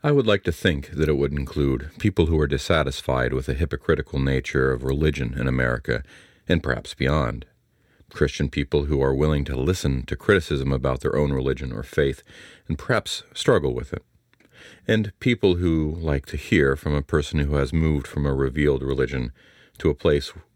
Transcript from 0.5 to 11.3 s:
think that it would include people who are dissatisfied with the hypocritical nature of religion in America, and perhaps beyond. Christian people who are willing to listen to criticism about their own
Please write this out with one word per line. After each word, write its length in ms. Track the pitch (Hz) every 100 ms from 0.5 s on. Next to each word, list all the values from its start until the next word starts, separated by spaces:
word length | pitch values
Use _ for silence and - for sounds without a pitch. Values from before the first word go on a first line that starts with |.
think 380 | 82 98 76 69
that 180 | 71 76
it 80 | 71
would 160 | 69
include 600 | 71 67 - 69 65 71 -
people 260 | 107 - 80
who 140 | 80
are 80 | 73
dissatisfied 840 | 67 - 80 71 - - 64 62
with 140 | 65 67
the 80 |
hypocritical 640 | 65 80 71 - 73 69 67
nature 540 | 67 65 - 67 65
of 100 | 64
religion 500 | 65 69 78 71 62 64
in 80 | 65
America, 560 | 64 62 60 - 57 - - - _ -
and 120 | 87
perhaps 320 | 73 60 -
beyond. 540 | - 65 73 62 60 - _ _ _ _ _ _
Christian 360 | - 71 - 71
people 380 | 73 69 73 73
who 140 | 73
are 140 | 67
willing 300 | 67 76 73
to 100 | 67
listen 500 | 64 65 92 78 65 60
to 100 | -
criticism 560 | - 101 - 71 67
about 300 | 67 67 64
their 120 | -
own 180 | 67 73